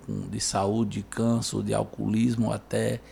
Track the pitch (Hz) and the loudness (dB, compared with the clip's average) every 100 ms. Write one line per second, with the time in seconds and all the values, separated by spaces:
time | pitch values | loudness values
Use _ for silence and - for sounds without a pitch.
0 | - 101 92 104 - 110 101 110 107 101 | -6 -6 -4 -4 -2 0 2 2 0 -2
1 | 101 - 117 117 - 110 101 107 107 - | -6 0 2 2 0 -2 0 0 -2 -2
2 | 104 110 120 117 113 110 - 113 113 117 | 0 2 4 2 0 -2 -2 0 0 -2
3 | - | -6